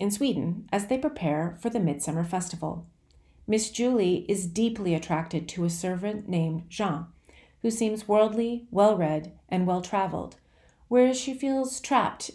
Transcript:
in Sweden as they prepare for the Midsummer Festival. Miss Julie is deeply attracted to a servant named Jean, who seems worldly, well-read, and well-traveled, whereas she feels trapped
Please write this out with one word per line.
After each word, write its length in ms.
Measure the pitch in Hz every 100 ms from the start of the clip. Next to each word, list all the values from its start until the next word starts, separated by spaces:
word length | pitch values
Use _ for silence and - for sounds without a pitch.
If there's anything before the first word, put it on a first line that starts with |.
in 100 | 202
Sweden 580 | 202 277 175 165 175 -
as 140 | 202 202
they 120 | 262
prepare 580 | 294 294 165 151 170 -
for 100 | 233
the 100 | 226
Midsummer 440 | 175 139 - 160
Festival. 600 | 170 180 175 165 156 170 - _ _ _ _ _ -
Miss 240 | 220 220
Julie 560 | - 240 247 185 180 -
is 180 | 196 180
deeply 480 | 170 233 226 190
attracted 540 | 160 165 160 165 160 165
to 160 | -
a 60 | 175
servant 580 | 170 185 185 202 214 -
named 360 | 175 160 165 -
Jean, 380 | - 202 165 170 - _ - - _
who 80 | 233
seems 380 | 220 220 214 208
worldly, 580 | 208 214 214 233 240 -
well-read, 640 | 180 208 208 160 156 156 - _
and 180 | 180 180
well-traveled, 720 | 180 180 202 190 160 - - _ _ _ _ _
whereas 300 | 247 254 254
she 160 | -
feels 460 | 262 277 269 262 -
trapped 500 | - 262 196 - -